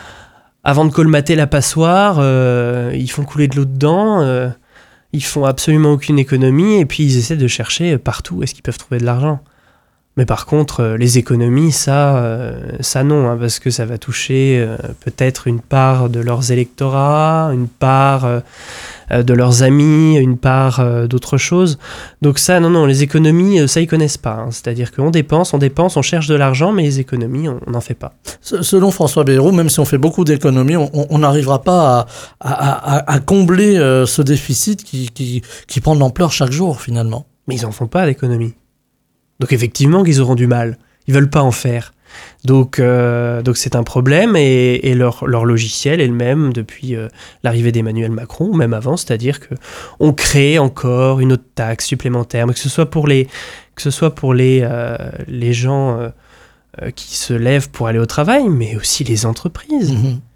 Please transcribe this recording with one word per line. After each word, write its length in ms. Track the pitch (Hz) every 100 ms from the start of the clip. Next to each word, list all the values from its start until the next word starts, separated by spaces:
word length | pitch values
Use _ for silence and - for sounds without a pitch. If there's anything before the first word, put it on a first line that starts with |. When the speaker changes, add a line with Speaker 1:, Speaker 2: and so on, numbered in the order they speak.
| - - - _ _ _ 143
Speaker 1:
avant 160 | 139
de 60 | 156
colmater 460 | 131 160 156 143 165
la 100 | 143
passoire, 680 | 147 - 160 165 180 208 160
euh, 720 | 135 131 127 123 120 123 120
ils 160 | 123 127
font 140 | -
couler 240 | 139 147 143
de 80 |
l'eau 100 | 139
dedans, 560 | 135 135 147 175 214 202
euh, 280 | 135 127 127 123 _ - _ _ _
ils 100 | 147
font 220 | - 147
absolument 480 | 135 135 - 156 151
aucune 260 | 143 - 147
économie 640 | 135 131 131 135 202 208
et 40 |
puis 200 | 139 -
ils 140 | 147 127
essaient 180 | 117 160
de 100 | 127
chercher 520 | - 117 - 175 143
partout 400 | - - - 175
où 40 |
est-ce 100 | 135
qu'ils 120 | -
peuvent 120 | - -
trouver 220 | - 123
de 80 | 120
l'argent. 320 | 123 147 143 - _ _ _ _ _ _ -
Mais 60 |
par 220 | 123 110 -
contre, 340 | 147 147 -
euh, 160 | 117 110
les 220 | 123 120
économies, 540 | 117 120 120 127 160
ça, 440 | 135 - 139 143 135
euh, 540 | 117 113 117 120 - 123
ça 240 | 127 131
non, 240 | 139 151 120
hein, 80 | 120
parce 200 | 120 -
que 100 | 131
ça 160 | 120
va 140 | 113 117
toucher, 580 | - - - 135 135 127
euh, 200 | 113 113 - -
peut-être 460 | - - 131 131 127
une 140 | 117
part 480 | - 135 131 131 123
de 120 | 120
leurs 320 | 120 120 123
électorats, 1000 | 123 123 - 135 135 143 151 156 160 160
une 160 | 127 120
part, 560 | - 131 135 139 135
euh, 160 | 127 120 - - - - - - -
euh, 120 | 123
de 120 | 120
leurs 280 | 123 123 120
amis, 540 | 131 143 151 151 156 156
une 220 | 127 127
part, 420 | 135 131 131 123
euh, 260 | 123 120 117
d'autre 300 | 123 - 131
chose. 400 | - 175 185 139 - - - -
Donc 160 | 147 139
ça, 220 | - 180
non, 100 | 175
non, 160 | 170 143
les 160 | 135
économies, 580 | 143 156 156 165 190 190
euh, 60 | 139
ça, 160 | 165
ils 40 | 165
connaissent 300 | 160 151 -
pas, 200 | 123 110
hein. 120 | 120
C'est-à-dire 380 | 113 - 117 120
qu'on 200 | - 147
dépense, 420 | 165 147 156 180
on 60 | 143
dépense, 400 | 139 139 180 151
on 40 |
cherche 260 | 135 170 147
de 60 |
l'argent, 380 | 151 139 131 170
mais 120 | 208
les 140 | 147 135
économies, 520 | 131 123 117 131 156
on, 100 | 123 -
on 60 |
n'en 100 | 120
fait 100 | -
pas. 220 | 120 - - - -
Speaker 2:
Se-, 220 | - -
selon 280 | - 190 190
François 340 | 185 151 160
Bayrou, 280 | 135 135 151
même 160 | 180 160
si 120 | -
on 40 |
fait 140 | 139 135
beaucoup 260 | 156 160
d'économies, 540 | 156 143 160 131 131 170
on, 100 | 143
on, 120 | 147 139
on 80 | 151
n'arrivera 420 | 147 147 131 135
pas 380 | 185 180 151 120
à, 80 | 113 - - _
à, 560 | 131 - 139 - 143 143
à, 160 | 147
à 60 | 143
combler, 560 | - 196 180 185 208 190
euh, 300 | 139 131 127
ce 160 | -
déficit 600 | 139 143 - 127 - 202
qui, 280 | - 135 123
qui, 320 | - 123 123 - - -
qui 140 | 123
prend 120 | 156
de 60 | 151
l'ampleur 320 | 135 120 170
chaque 200 | - 127
jour, 280 | 143 185 123
finalement. 460 | - 117 113 113 - _ -
Speaker 1:
Mais 80 | 127
ils 100 | 113
en 40 |
font 160 | 104 117
pas 200 | 180 175
d'économies. 480 | 131 123 120 117 - _ _ _ _ _ _ _ -
Donc 140 | 123
effectivement 500 | 123 117 - 139 175
qu'ils 200 | 180 139
auront 120 | 127
du 120 | 123 123
mal. 320 | 120 117 113 _ _ -
Ils 40 |
veulent 160 | 135 139
pas 140 | 151
en 80 | 135
faire. 420 | 113 127 117 - _ _ - - _ 127
Donc, 320 | 135 127 -
euh, 640 | 123 123 123 120 120 120
donc 160 | 120 117
c'est 180 | 127 123
un 60 |
problème 520 | 117 131 127 151 226
et, 420 | 185 139 127 123 123 131
et 60 |
leur, 320 | 123 123 - -
leur 180 | 117
logiciel 560 | 117 117 110 - 139 165
est 60 | 131
le 80 |
même 400 | 120 120 147 143
depuis, 420 | 117 110 - 127 113
euh, 120 | 110 - - -
l'arrivée 260 | 120 117 117
d'Emmanuel 400 | 117 110 110 113
Macron, 340 | 110 120 - 180
ou 80 |
même 180 | 175 120
avant, 240 | 110 135 175
c'est-à-dire 440 | - 113 123 139
que 140 | - - - - - -
on 140 | 151
crée 440 | 147 - 147 143 160
encore 640 | 135 135 127 123 131 135
une 140 | 131
autre 100 | 127 -
taxe 300 | - 113 113
supplémentaire, 600 | - 127 131 123 117 120 120
mais 80 |
que 40 | 120
ce 120 | 135
soit 180 | - 151
pour 180 | 160 147
les, 220 | 135 131 - - - -
que 80 | -
ce 80 | 147
soit 240 | - 160
pour 180 | 156 135
les, 300 | 127 127 131
euh, 320 | 120 120 120 117 - - -
les 240 | 123 120
gens, 480 | 120 127 139 135 117
euh, 80 | 117 - _ _ - _ _ -
euh, 100 | -
qui 240 | - -
se 200 | - -
lèvent 340 | 120 120 143 139
pour 200 | - 117
aller 100 | 113
au 80 | 117
travail, 420 | - 156 269 240
mais 260 | 139 110
aussi 300 | 107 - -
les 220 | 127 110 113
entreprises. 680 | 113 175 - - 294 170
Speaker 2:
Mhm. 280 | 120 131 123 -